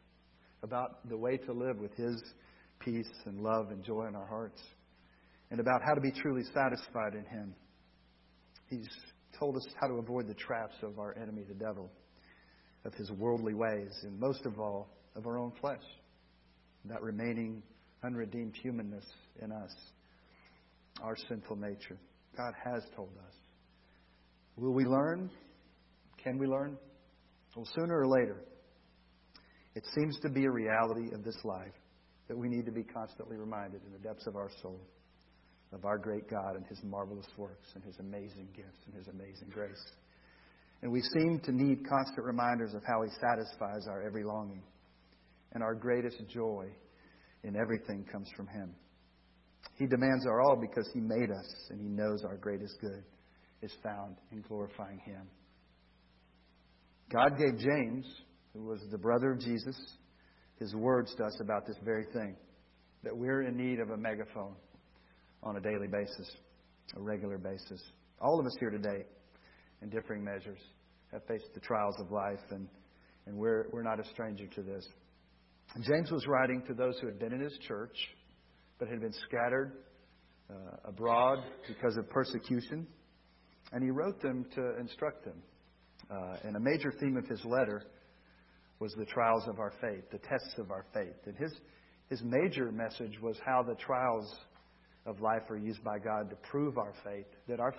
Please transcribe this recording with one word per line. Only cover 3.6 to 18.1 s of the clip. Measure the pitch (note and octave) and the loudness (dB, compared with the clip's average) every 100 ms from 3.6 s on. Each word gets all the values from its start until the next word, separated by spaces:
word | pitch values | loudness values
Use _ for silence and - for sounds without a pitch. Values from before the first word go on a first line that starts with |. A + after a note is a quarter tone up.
| G2+ | 2
and | G2+ | -6
joy | F#2+ A2 A2 | -4 -2 -2
in | G2+ | -6
our | G2 | -6
hearts, | G#2+ A2 - - - _ _ - _ _ - _ | -6 -6 -10 -20 -20 _ _ -20 _ _ -20 _
and | A#2 | 2
about | A#2 B2+ A#2+ | 6 6 6
how | |
to | D3 | 6
be | C3+ | 4
truly | C3 D3+ B2+ A#2+ | 2 0 2 2
satisfied | C#3+ C3 B2 - A#2+ G#2+ | 4 4 2 -4 -2 -2
in | G#2 G2 | -2 -8
Him. | A2 G2+ F2 - _ _ _ _ _ _ _ _ - _ | -8 -8 -12 -20 _ _ _ _ _ _ _ _ -20 _
He's | B2 A2 - - - _ - | -8 -8 -14 -20 -20 _ -4
told | C#3+ C3 | 0 0
us | - - | -4 -2
how | C#3 | 0
to | A#2+ | 0
avoid | A2+ B2 A2 | 0 -2 -2
the | |
traps | G#2 - A#2 G#2+ - | -6 -4 -2 -4 -6
of | G#2+ G#2 | -8 -6
our | G#2 G#2+ | -8 -6
enemy, | A2 G#2+ G2 | -8 -8 -8
the | |
devil, | G2 A2 G2+ F#2 - - - - - - - _ _ - | -6 -4 -4 -10 -16 -20 -20 -20 -20 -20 -20 _ _ -12
of | |
his | - G2+ | -8 -8
worldly | G2 A#2 A#2 A2 | 0 2 4 2
ways, | G#2+ A2+ G#2 G2+ G2 | 2 2 2 -2 -8
and | G#2 G2 | -10 0
most | C3 C3+ B2+ | 0 2 -2
of | G#2 | -4
all, | G#2 G2+ G2+ - - G#2+ | -4 -4 -8 -16 -16 -10
of | A2+ | -4
our | A#2+ | -4
own | A#2+ A#2 | -4 -2
flesh, | C#3+ C3 - - _ _ _ _ _ _ _ _ G2+ | -4 -4 -10 -20 _ _ _ _ _ _ _ _ -10
that | A2 | -6
remaining | A2 G#2 A#2 A#2 A2+ A2 - - _ _ | -4 -2 0 0 -2 -6 -12 -20 _ _
unredeemed | B2 | -4